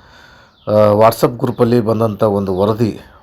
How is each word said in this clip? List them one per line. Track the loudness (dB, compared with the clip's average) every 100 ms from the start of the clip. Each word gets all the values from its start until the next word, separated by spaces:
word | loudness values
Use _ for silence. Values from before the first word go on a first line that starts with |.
| _ -20 -20 -20 _ _ -2
ಆ, | 2 4
WhatsApp | 4 2 2 -4 -2
ಗ್ರೂಪಲ್ಲಿ | -6 -2 0 0
ಬಂದಂಥ | 0 -2 -2 -2
ಒಂದು | -2 -2 -2 -2
ವರದಿ, | -2 -2 -4 -6 -16 -20